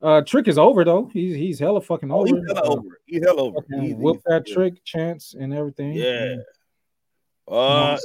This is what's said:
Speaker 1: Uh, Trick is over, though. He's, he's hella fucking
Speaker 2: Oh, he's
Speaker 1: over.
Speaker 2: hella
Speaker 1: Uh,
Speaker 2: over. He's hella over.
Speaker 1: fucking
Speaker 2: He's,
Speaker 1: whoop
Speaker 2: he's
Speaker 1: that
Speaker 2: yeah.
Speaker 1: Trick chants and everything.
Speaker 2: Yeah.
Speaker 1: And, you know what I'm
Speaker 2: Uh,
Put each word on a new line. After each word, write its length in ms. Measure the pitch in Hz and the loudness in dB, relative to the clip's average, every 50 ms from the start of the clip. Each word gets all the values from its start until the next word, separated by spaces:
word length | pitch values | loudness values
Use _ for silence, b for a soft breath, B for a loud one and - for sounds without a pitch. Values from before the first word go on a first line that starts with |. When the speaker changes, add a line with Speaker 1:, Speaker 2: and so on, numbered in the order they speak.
Speaker 1:
Uh, 200 | - 156 156 151 | 2 4 4 4
Trick 260 | 147 - - 285 233 220 | 4 4 0 2 2 4
is 80 | 151 | 4
over, 260 | 147 156 233 262 196 | 6 6 6 8 6
though. 280 | 170 170 170 190 254 - | 4 4 4 2 0 -2
He's, 220 | - 175 175 185 165 | -6 -6 -4 -4 -4
he's 220 | 139 156 190 156 123 | -4 -4 -6 -4 -2
hella 220 | 143 151 208 202 | -2 0 0 -2
fucking 280 | - - 170 151 - 135 | -2 -4 -6 -6 -4 -4
Speaker 2:
Oh, 140 | 147 196 196 | -2 0 2
he's 80 | 226 | 2
Speaker 1:
over. 140 | 277 - 170 175 | 0 0 -2 -4
Speaker 2:
hella 120 | - 180 | -4 -2
Speaker 1:
Uh, 100 | - 151 | 0 0
Speaker 2:
over. 280 | 147 127 104 92 - _ _ | -2 -2 -4 -12 -20 _ _
He's 180 | _ 165 165 | _ -6 0
hella 200 | 165 180 175 147 | 2 2 2 2
over. 180 | 135 117 98 151 | 0 -2 -4 -8
Speaker 1:
fucking 220 | - - 139 139 | -10 -8 -6 -6
Speaker 2:
He's, 120 | 139 151 - | -4 -4 -4
Speaker 1:
whoop 200 | 113 123 156 - | -2 0 0 0
Speaker 2:
he's 60 | - - | 0 0
Speaker 1:
that 220 | 175 165 165 160 - | 0 0 0 -2 -2
Speaker 2:
yeah. 60 | - | -2
Speaker 1:
Trick 300 | 185 185 185 180 - _ | 0 0 0 -2 -8 _
chants 500 | - - 165 160 165 170 151 - - - | -10 -8 -6 -6 -6 -8 -10 -14 -20 -14
and 180 | 135 135 135 | -10 -8 -8
everything. 400 | 143 147 147 147 139 - 139 143 156 | -6 -6 -6 -8 -8 -8 -10 -8 -6
Speaker 2:
Yeah. 80 | - 120 | -4 -4
Speaker 1:
And, 260 | 127 123 117 113 98 | -4 -4 -4 -6 -6
you 40 | 87 | -8
know 60 | - - - _ _ _ _ _ _ _ _ _ _ _ _ _ _ _ _ _ _ _ - | -10 -14 -18 _ _ _ _ _ _ _ _ _ _ _ _ _ _ _ _ _ _ _ -4
what 100 | 92 117 127 135 143 147 147 147 | -2 0 2 2 2 2 2 0
I'm 40 | 147 | -2
Speaker 2:
Uh, 40 | 139 139 | -4 -6